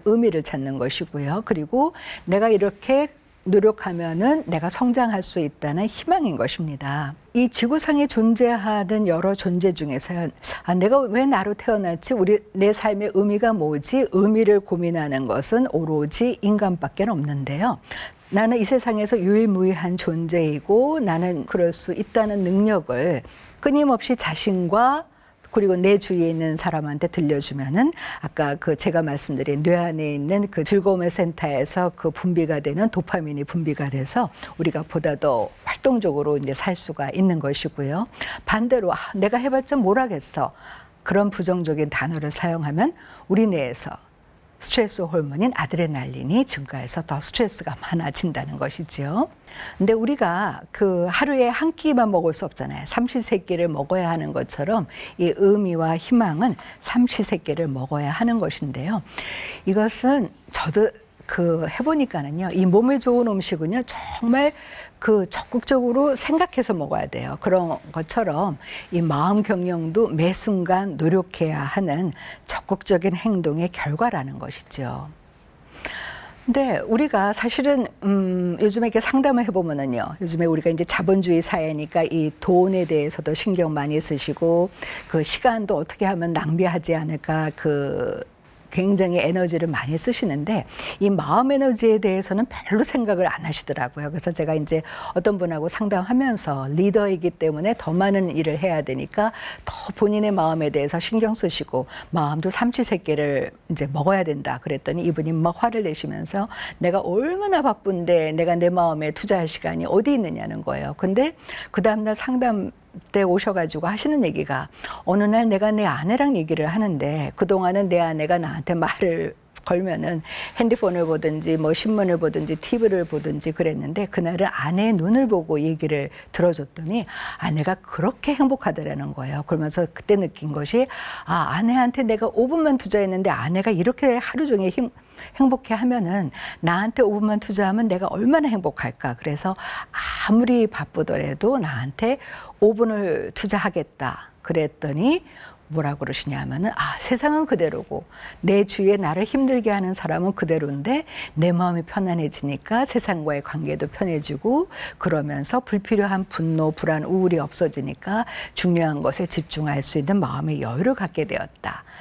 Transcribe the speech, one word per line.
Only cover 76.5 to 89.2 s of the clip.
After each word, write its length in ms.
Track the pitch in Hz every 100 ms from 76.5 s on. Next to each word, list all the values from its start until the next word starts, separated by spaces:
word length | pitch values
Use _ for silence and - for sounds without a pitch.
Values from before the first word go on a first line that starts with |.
| 269 269 175
우리가 520 | - 226 302 196 202
사실은, 560 | 202 233 - 277 277 226 -
음, 540 | 202 196 185 180 180 170
요즘에 260 | 208 214 233
이렇게 120 | -
상담을 460 | - 269 277 247 208
해보면은요, 720 | 190 170 143 135 117 107 160
요즘에 260 | 175 165 165
우리가 240 | 160 170
이제 120 | 165
자본주의 580 | 175 - 175 190 180 165
사회니까 640 | 170 180 156 151 151 175
이 280 | 160 165 156 -
돈에 420 | - 180 185 185
대해서도 500 | 165 156 151 - 151
신경 400 | 156 214 180 160
많이 260 | 151 147 151
쓰시고, 680 | - 143 - 139 165 170 185 - - - -
그 160 | 165
시간도 540 | 151 - 247 226 208 165
어떻게 280 | 160 - 190
하면 280 | 180 170
낭비하지 600 | 156 151 170 185 170 165 160
않을까, 560 | 156 151 - 156 156 -
그 640 | 156 143 139 - - - - _ _ - -
굉장히 460 | - 190 196 185
에너지를 480 | 175